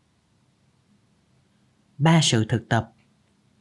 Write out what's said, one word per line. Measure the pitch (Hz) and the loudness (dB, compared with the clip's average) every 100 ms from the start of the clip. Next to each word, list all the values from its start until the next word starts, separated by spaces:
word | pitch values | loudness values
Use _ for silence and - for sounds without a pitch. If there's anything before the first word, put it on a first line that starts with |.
| _ _ _ _ _ _ _ _ _ _ _ _ _ _ _ _ _ _ _ - | _ _ _ _ _ _ _ _ _ _ _ _ _ _ _ _ _ _ _ -4
Ba | 156 165 | 2 2
sự | - 120 | 2 -2
thực | 107 117 - | -2 -4 -2
tập. | 117 110 _ _ _ _ _ _ _ | -4 -4 _ _ _ _ _ _ _